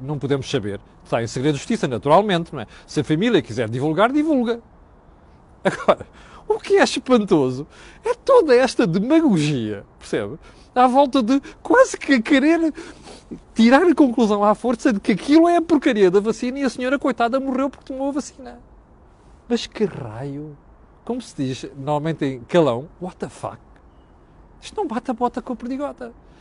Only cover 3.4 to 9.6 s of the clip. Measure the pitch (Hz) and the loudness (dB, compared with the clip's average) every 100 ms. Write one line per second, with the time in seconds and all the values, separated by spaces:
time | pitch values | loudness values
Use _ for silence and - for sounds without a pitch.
3.4 | 113 113 110 123 151 160 233 294 311 269 | 0 -6 -6 -4 -2 0 0 0 0 0
4.4 | 233 233 - - _ _ _ _ _ _ | -2 -6 -10 -20 _ _ _ _ _ _
5.4 | _ _ 190 - - - - - - - | _ _ -6 -2 -2 -2 -4 -20 -20 -18
6.4 | - 440 - 392 254 285 - 247 202 160 | -6 -6 0 2 2 0 0 0 2 2
7.4 | 127 127 156 - - - 453 - - 494 | 2 -4 -12 -18 -20 -10 -6 -4 4 4
8.4 | 320 247 262 - 208 180 240 320 311 175 | 6 4 4 0 0 0 2 2 4 2
9.4 | 147 135 | 0 -2